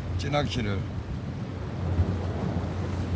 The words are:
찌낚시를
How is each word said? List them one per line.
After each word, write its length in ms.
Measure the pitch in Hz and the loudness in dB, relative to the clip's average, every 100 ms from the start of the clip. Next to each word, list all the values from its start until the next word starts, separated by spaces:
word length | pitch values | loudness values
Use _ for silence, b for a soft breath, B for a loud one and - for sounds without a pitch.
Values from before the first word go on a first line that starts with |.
| - - | -2 0
찌낚시를 640 | 143 143 143 127 104 95 - - - - - - - - - - - - - - - - - - - - - - - | 2 2 2 2 2 0 0 -4 -4 -4 -4 -4 -4 -4 -4 -2 0 4 4 2 0 0 0 0 0 -2 -2 0 0